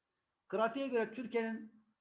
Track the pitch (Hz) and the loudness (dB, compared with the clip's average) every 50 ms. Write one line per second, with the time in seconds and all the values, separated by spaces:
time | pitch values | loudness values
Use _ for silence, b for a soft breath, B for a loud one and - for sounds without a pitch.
0 | _ _ _ _ _ _ _ _ _ - 190 196 220 226 226 277 277 269 247 233 | _ _ _ _ _ _ _ _ _ -4 0 2 2 2 2 0 -2 2 2 2
1 | 220 220 - 254 247 214 - 233 226 226 220 226 - - - - _ _ _ _ | 2 2 -2 -6 -6 -2 0 0 0 0 -2 -4 -8 -12 -16 -20 _ _ _ _